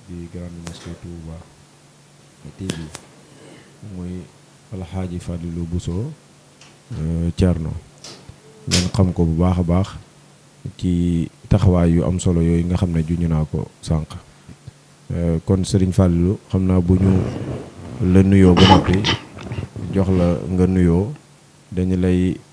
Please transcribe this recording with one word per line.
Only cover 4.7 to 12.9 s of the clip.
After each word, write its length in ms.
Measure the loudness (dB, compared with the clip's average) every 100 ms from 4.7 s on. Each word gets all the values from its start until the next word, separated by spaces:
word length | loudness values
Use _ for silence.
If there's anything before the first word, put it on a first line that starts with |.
Alxaaji 480 | -14 -10 -8 -8 -8
Fadilou 460 | -8 -10 -8 -8 -6
Bousso, 460 | -6 -6 -6 -8 -12 _ -20 _ _ -20 -20 _
euh, 360 | -8 -4 -2 -2 0
Thierno. 360 | 0 2 -4 -10 -14 -20 -20 -20 -20 -20 -20 -16 -4
Ngeen 220 | -2 0
xam 200 | 0 0
ko 120 | 2 0
bu 80 | 2
baax 160 | 0 0
a 40 |
baax 240 | 0 0 -2 -8 -20 -20 -20 -20 _ -18 -18 -6
ci 520 | -2 0 0 0 -4 -8 0
taxawaay 420 | 2 4 4 4
yu 120 | 4
am 160 | 2 0
solo 220 | 0 2
yooyu 240 | 2 2 0
nga 120 | -2
xam 140 | 0